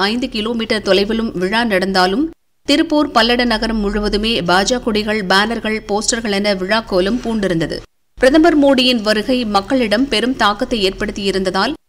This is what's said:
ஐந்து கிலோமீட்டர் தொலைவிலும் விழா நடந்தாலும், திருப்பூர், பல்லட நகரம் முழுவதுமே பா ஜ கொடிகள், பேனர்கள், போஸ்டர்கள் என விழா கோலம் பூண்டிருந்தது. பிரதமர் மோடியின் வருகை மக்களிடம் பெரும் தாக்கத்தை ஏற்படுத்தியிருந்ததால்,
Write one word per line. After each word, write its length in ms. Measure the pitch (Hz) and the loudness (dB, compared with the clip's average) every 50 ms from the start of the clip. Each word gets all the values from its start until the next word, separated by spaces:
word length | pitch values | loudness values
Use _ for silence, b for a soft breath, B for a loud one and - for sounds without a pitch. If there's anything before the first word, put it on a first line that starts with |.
ஐந்து 260 | 185 202 220 247 262 247 | 0 0 0 -2 -4 -4
கிலோமீட்டர் 540 | - 220 208 220 247 226 226 220 226 214 202 | -4 -4 -4 -4 -4 -4 -2 -2 -2 -2 0
தொலைவிலும் 460 | 208 185 196 202 208 226 226 226 220 - | 2 2 2 2 0 -2 -2 -2 -4 -4
விழா 260 | 175 185 190 214 226 240 | -4 -4 -2 0 0 0
நடந்தாலும், 600 | 226 196 185 190 190 190 185 180 185 190 240 311 320 - _ _ _ _ _ _ - | 0 0 0 0 0 2 2 2 2 2 0 -2 -2 -4 _ _ _ _ _ _ 0
திருப்பூர், 400 | 277 302 320 320 311 294 302 285 | 2 2 2 2 2 0 0 2
பல்லட 340 | - 233 220 233 240 240 247 | 2 2 2 2 2 0 0
நகரம் 360 | 240 220 208 226 220 226 220 | 0 0 -2 -2 -2 -2 -2
முழுவதுமே 520 | 202 202 208 214 208 214 214 208 214 226 233 - 180 | -2 -2 -2 -2 -2 0 -2 0 0 0 -2 -2 0
பா 160 | 170 175 190 202 | 2 2 2 2
ஜ 180 | 202 247 247 | 2 -2 -2
கொடிகள், 400 | 247 247 214 208 208 214 214 220 196 | -2 -2 -2 -2 -2 -2 -2 -4 0
பேனர்கள், 540 | 180 190 196 208 220 233 226 - 214 214 214 | 2 2 2 2 0 -2 -4 -4 -4 -6 -6
போஸ்டர்கள் 560 | 214 - 202 208 220 - 254 233 226 220 202 | -4 -4 -4 -4 -2 -2 -4 -4 -2 -4 -2
என 160 | 196 208 208 202 | -2 0 0 -2
விழா 260 | 185 185 190 214 226 226 | -2 -2 -2 -2 -2 -2
கோலம் 360 | - 202 180 185 202 233 247 | 0 0 0 0 0 -2 -2
பூண்டிருந்தது. 580 | - 233 226 220 196 185 170 165 160 - - - - - _ _ _ _ _ - | -4 -4 -4 -2 -2 0 0 -2 -2 -4 -6 -10 -12 -16 _ _ _ _ _ 0
பிரதமர் 400 | 254 269 285 320 311 349 339 302 | 2 4 6 6 6 6 6 6
மோடியின் 440 | 277 277 277 247 254 254 247 233 202 | 4 4 4 4 4 2 2 0 2
வருகை 360 | 214 214 214 208 269 254 254 240 | 0 0 0 0 0 -2 -2 0
மக்களிடம் 600 | 208 208 196 196 - 269 262 240 208 208 220 269 269 | 0 0 -2 0 0 0 0 0 2 2 0 0 0
பெரும் 280 | 226 214 220 254 262 | 0 -2 0 0 0
தாக்கத்தை 440 | - 226 202 208 208 254 - 254 220 196 | 2 2 0 2 0 -2 -4 -2 0 0
ஏற்படுத்தியிருந்ததால், 920 | 190 196 - 214 208 208 220 196 196 185 190 190 190 190 190 202 247 320 - _ | 0 0 -2 -6 -6 -6 -4 -4 -2 -2 0 -2 0 0 0 -2 -2 -4 -8 _